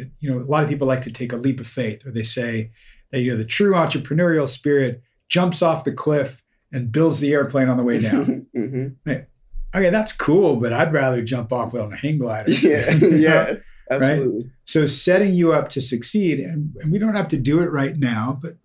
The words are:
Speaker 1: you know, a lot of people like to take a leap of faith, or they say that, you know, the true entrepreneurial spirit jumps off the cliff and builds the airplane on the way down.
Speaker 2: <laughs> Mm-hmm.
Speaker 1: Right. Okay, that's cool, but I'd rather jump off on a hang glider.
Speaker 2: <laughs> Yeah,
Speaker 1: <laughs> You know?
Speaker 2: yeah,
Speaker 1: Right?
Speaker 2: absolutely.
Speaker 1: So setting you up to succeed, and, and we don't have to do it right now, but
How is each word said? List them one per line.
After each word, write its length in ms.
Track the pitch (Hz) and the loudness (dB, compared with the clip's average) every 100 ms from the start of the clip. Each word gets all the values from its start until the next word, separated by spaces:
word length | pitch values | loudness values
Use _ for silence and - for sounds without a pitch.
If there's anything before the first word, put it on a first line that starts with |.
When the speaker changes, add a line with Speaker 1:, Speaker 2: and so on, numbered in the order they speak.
| 131 - | -14 -10
Speaker 1:
you 80 | 147 | -6
know, 100 | 123 | -6
a 40 | |
lot 180 | 131 151 | -2 0
of 60 | 147 | 0
people 180 | 139 135 | 0 0
like 140 | 127 | 0
to 80 | 120 | -4
take 220 | 110 120 | -10 -8
a 40 | 117 | -4
leap 240 | 135 127 | -2 -2
of 60 | 113 | -6
faith, 380 | - 113 104 135 | -6 -6 -6 -10
or 40 | |
they 120 | 113 | -6
say 480 | 107 - 117 113 110 - - - _ | -4 -4 -4 -4 -6 -12 -20 -20 _
that, 100 | 131 | -2
you 100 | 123 | -2
know, 60 | 113 | -2
the 60 | 110 | -4
true 260 | - 202 | 0 2
entrepreneurial 760 | 185 156 139 - 151 175 160 123 | 4 2 -2 -2 0 2 2 0
spirit 520 | - 147 143 127 110 _ _ - | -2 0 2 2 -4 _ _ -2
jumps 320 | 175 180 175 | 0 2 2
off 220 | 170 156 | 2 0
the 80 | 135 | -4
cliff 500 | 120 156 147 131 - _ _ _ | -4 0 0 -2 -8 _ _ _
and 200 | 135 117 | -8 -4
builds 280 | 135 165 131 | 2 2 2
the 120 | 143 | 0
airplane 360 | 143 131 139 127 | 2 2 2 2
on 80 | 127 | 2
the 40 | |
way 160 | 123 117 | 2 2
down. 480 | 110 - - - - | 2 2 0 -2 -4
Speaker 2:
<laughs> 60 | 131 | -6
Mm-hmm. 300 | 120 131 135 - 151 | -4 -4 -6 -8 -6
Speaker 1:
Right. 200 | - - _ _ - - | -6 -8 _ _ -10 -4
Okay, 140 | 190 185 | 0 2
that's 220 | 214 214 | 2 0
cool, 440 | - - 170 175 120 | -4 2 4 4 2
but 160 | 117 | 0
I'd 200 | 117 165 | 0 0
rather 300 | 151 135 123 | 2 2 0
jump 300 | 113 127 110 | -2 -4 -4
off 220 | 123 110 | -4 -4
on 180 | 117 104 | -6 -8
a 40 | 95 | -6
hang 220 | 147 156 | -4 -2
glider. 320 | 120 110 107 | -2 -4 0
Speaker 2:
<laughs> 80 | - | 2
Yeah, 300 | 170 147 - | 4 2 2
Speaker 1:
<laughs> 40 | 156 | 4
You 140 | 175 | 6
know? 60 | 160 | 6
Speaker 2:
yeah, 280 | 156 160 - - - - - | 6 4 2 -4 -12 -20 -6
Speaker 1:
Right? 120 | 131 | 0
Speaker 2:
absolutely. 480 | 135 151 131 104 127 - | 2 2 0 -4 -8 -16
Speaker 1:
So 200 | - 160 143 | -2 0 0
setting 460 | - 180 185 202 | 0 2 2 4
you 180 | 175 170 | 4 4
up 160 | 151 139 | 2 0
to 100 | 139 | -6
succeed, 600 | 131 120 - 214 185 135 | -4 -4 -2 0 0 -2
and, 360 | - 156 151 - | -4 -6 -8 -6
and 100 | 151 | -2
we 60 | 196 | 0
don't 160 | 220 | 0
have 140 | 202 165 | 0 -2
to 80 | 143 | -2
do 220 | 123 160 | 0 2
it 100 | 175 | 0
right 260 | 147 135 156 | 0 -2 -2
now, 420 | 127 110 120 135 | -2 -2 -4 -6
but 160 | 165 - | -10 -16